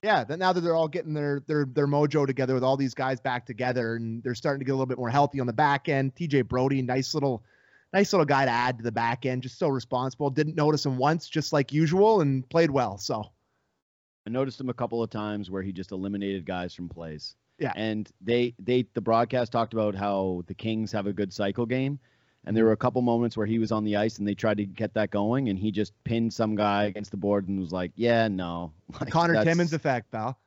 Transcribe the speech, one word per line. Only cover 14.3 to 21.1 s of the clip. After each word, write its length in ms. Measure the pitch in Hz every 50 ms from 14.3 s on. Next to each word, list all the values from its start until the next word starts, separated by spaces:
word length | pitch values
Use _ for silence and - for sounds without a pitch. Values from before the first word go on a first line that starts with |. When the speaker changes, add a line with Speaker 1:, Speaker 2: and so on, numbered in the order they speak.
| 117 131 135 135 120 -
Speaker 2:
him 80 | 131 123
a 40 | 117
couple 280 | 113 123 107 113 117 117
of 60 | 113
times 400 | - 110 104 107 104 104 101 90
where 120 | 92 98
he 100 | 95 98
just 200 | 95 87 92 -
eliminated 540 | 101 92 92 98 101 101 101 98 98 95 85
guys 280 | 76 92 90 90 90 -
from 160 | - 90 85
plays. 460 | - 82 82 80 78 76 - - - _ _ _ _ _
Speaker 1:
Yeah. 120 | - 131 95
Speaker 2:
And 340 | - 110 110 110 107 104 - _ _
they, 340 | 92 95 117 120 123 120 117 _
they, 260 | 101 104 123 127 127 - _
the 80 | 120
broadcast 500 | 101 117 113 113 120 113 - 127 120 113 -
talked 200 | 120 113 110 -
about 220 | 113 107 107 98
how 480 | 95 101 104 101 98 95 95 92 87 87 -
the 60 | 95
Kings 380 | - - 113 110 110 110 104
have 160 | - 107 101
a 60 | 101